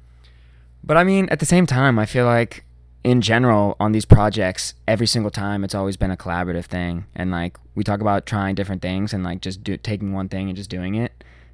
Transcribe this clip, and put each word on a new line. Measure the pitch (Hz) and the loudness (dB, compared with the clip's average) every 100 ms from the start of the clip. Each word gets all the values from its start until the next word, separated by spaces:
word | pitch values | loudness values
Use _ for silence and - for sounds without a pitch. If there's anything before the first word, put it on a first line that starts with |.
| - - - - - - - - | -20 -20 -20 -20 -20 -20 -20 -14
But | - 156 | 0 4
I | |
mean, | 185 196 190 | 4 4 2
at | 156 | 0
the | - | 2
same | 175 180 | 4 4
time, | 127 139 113 | 4 4 4
I | 107 | 2
feel | 127 120 | 2 2
like | 117 117 - - - - - | 2 0 -6 -20 -20 -20 -6
in | 120 123 | 2 2
general | 101 113 127 107 101 - | 4 2 4 4 2 0
on | 107 | 0
these | 107 - | 2 8
projects, | - 104 107 92 95 - - - | 8 8 2 -2 -2 -8 -8 -2
every | 107 117 | 0 0
single | 120 104 | 0 -2
time | - 101 101 | -4 -4 -2
it's | 98 101 | -4 -2
always | 98 95 | -4 -2
been | 95 | -4
a | 92 | -4
collaborative | 92 87 90 87 87 | -6 -4 -4 -6 -6
thing. | 90 87 85 95 - | -6 -6 -6 -10 -8
And, | 92 | -6
like, | 87 87 - - | -4 -6 -10 -14
we | - | -8
talk | 107 101 | -4 -2
about | 107 101 - | -2 -2 -2
trying | 107 98 95 | -4 -2 -2
different | 98 92 | -4 -6
things | 90 95 104 | -6 -4 -4
and, | 101 | -4
like, | 90 92 | -6 -8
just | 95 98 | -10 -10
do, | 104 92 | -8 -8
taking | - 104 101 | -6 -6 -6
one | 95 95 | -6 -6
thing | 95 95 | -6 -8
and | 92 | -8
just | 95 | -10
doing | 90 90 107 | -8 -6 -4
it. | 120 - - - - | -6 -8 -20 -20 -20